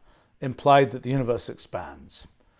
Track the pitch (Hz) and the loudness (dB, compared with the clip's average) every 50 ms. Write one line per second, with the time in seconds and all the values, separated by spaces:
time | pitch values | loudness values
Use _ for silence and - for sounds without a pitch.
0 | _ _ _ _ _ _ _ _ 147 135 123 - - 143 139 143 139 120 117 127 | _ _ _ _ _ _ _ _ -8 -8 -8 0 4 6 6 6 6 4 0 -4
1 | - 123 135 139 127 117 117 117 - - - - - - - 95 87 - - 69 | -6 -4 -2 0 0 0 -2 -4 -6 -10 -12 -14 -12 -12 -10 -12 -12 -12 -16 -18
2 | 69 - - - - - _ _ _ _ _ _ | -18 -16 -16 -16 -16 -18 _ _ _ _ _ _